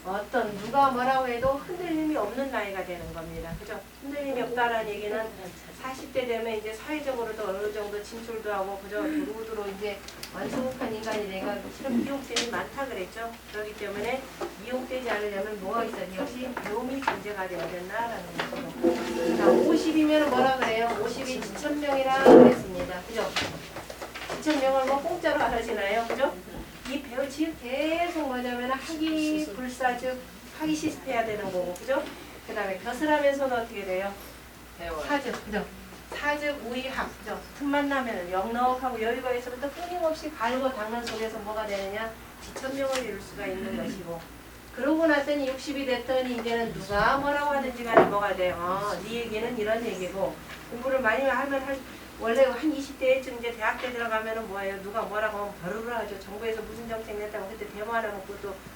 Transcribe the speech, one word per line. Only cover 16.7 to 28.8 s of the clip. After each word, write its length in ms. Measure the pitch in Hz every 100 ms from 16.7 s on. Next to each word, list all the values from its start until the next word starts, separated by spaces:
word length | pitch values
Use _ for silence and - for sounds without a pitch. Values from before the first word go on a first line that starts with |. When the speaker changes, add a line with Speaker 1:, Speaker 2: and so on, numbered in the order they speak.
| 214 254 269
Speaker 1:
존재가 460 | 254 202 202 208 196
되어야 240 | 180 -
된다라는 560 | 180 185 214 233 208 - -
거죠. 1000 | - - - - - - - 170 170 -
자, 120 | 233
오십이면 800 | - 311 320 330 311 302 302 294
뭐라 260 | 254 262 262
그래요? 420 | 240 226 233 208
오십이 400 | 233 247 254 254
지천명이라 840 | - - 294 294 294 269 269 269
그랬습니다. 760 | 269 254 247 247 - 185 - 180 202
그죠? 240 | 226 190 - - 165 - - - - - - - -
지천명을 500 | 302 294 262 269 262
뭐 140 | 277
공짜로 400 | 311 359 320 277
안 80 | 240
하시나요? 520 | 240 226 214 196 220 233
그죠? 260 | 233 277 - - 349 - - -
이 100 | 269
배우, 260 | - 247 277
지금 280 | - 311 -
계속 640 | 247 269 311 330 349 339 269
뭐냐면은 460 | 247 247 247 247
학이 720 | 269